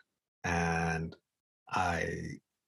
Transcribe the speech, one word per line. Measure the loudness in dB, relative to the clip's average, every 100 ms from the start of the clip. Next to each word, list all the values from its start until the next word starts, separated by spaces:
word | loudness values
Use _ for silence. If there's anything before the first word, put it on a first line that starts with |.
| -20 _ _ _
and | 0 2 2 2 2 0 -4 -10 _ _ _ _ -4
I | 0 2 2 0 -4 -6 -10 _ _